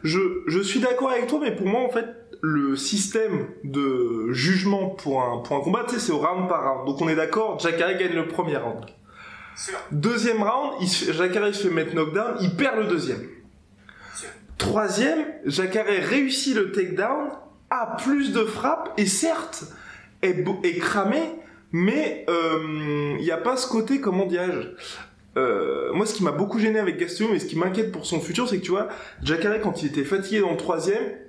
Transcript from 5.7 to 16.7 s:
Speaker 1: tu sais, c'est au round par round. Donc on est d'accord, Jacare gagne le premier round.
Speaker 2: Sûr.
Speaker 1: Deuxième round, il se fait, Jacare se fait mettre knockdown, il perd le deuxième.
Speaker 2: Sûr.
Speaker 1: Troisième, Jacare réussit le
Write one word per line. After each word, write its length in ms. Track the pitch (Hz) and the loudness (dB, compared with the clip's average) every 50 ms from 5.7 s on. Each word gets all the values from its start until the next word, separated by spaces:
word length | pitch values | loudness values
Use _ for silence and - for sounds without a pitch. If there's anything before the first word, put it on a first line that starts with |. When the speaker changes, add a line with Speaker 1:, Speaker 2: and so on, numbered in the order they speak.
| 185 240 240 | 0 0 0
Speaker 1:
tu 80 | 240 240 | -2 -2
sais, 40 | 226 | -2
c'est 120 | - - | 0 0
au 80 | 160 143 | 0 2
round 280 | 147 165 180 185 180 | 2 0 0 0 0
par 160 | 180 175 156 135 | 0 0 0 2
round. 240 | 135 - - 127 | 0 0 0 -2
Donc 140 | 139 139 143 | -4 -2 0
on 60 | 165 160 | 2 2
est 60 | 156 | 2
d'accord, 420 | 156 160 156 - 208 220 214 180 - | 2 2 2 2 0 0 0 -2 0
Jacare 360 | - 175 165 165 165 185 190 | 0 0 2 2 2 2 2
gagne 180 | 185 190 180 165 | 2 0 0 0
le 140 | 165 156 | 0 -2
premier 300 | 165 - - 175 156 147 | -2 -2 -2 0 0 0
round. 280 | 131 120 117 110 104 - - - - - - - - - - - - - - - | -2 -2 -4 -6 -8 -12 -16 -20 -20 -20 -20 -20 -20 -20 -18 -18 -18 -18 -18 -14
Speaker 2:
Sûr. 240 | - - - 381 - - - | -12 -10 -8 -8 -10 -8 -4
Speaker 1:
Deuxième 520 | 151 147 143 226 240 226 202 240 226 220 202 | -2 0 2 2 2 2 2 2 2 2 2
round, 300 | 208 240 269 294 277 - - | 2 2 0 0 -2 -4 -2
il 60 | 185 | -2
se 180 | 180 - - - | 0 0 0 0
fait, 80 | - 160 | 0 2
Jacare 400 | 160 180 185 180 208 208 208 202 | 2 2 2 2 2 2 2 0
se 120 | 202 - | 2 0
fait 60 | 180 165 | 2 2
mettre 220 | 160 156 160 160 | 2 0 0 0
knockdown, 420 | 165 156 156 156 196 226 254 - - | 0 0 0 0 -2 0 0 -2 0
il 140 | 190 185 - | 0 0 2
perd 220 | - 277 269 233 | 2 2 2 2
le 80 | 220 214 | 2 0
deuxième. 420 | 175 175 160 135 131 117 104 104 - - - - - - - - _ - - - - - - - - - | 2 0 0 0 -2 -4 -4 -6 -12 -16 -20 -20 -20 -20 -20 -20 _ -20 -20 -20 -20 -20 -20 -20 -16 -14
Speaker 2:
Sûr. 140 | - - - - - - - - - | -14 -14 -14 -16 -18 -20 -20 -8 -4
Speaker 1:
Troisième, 680 | - 202 208 214 214 190 185 196 247 285 330 320 302 - - - - | -2 0 2 2 2 2 2 2 2 2 2 0 -2 -4 -8 -6 -4
Jacare 400 | 180 - 185 185 185 185 220 214 | -2 0 0 0 0 0 0 2
réussit 680 | 196 208 185 156 156 226 285 277 269 262 - - 277 254 | 2 2 0 2 2 2 2 2 2 0 0 0 0 2
le 160 | 220 196 - | 2 2 2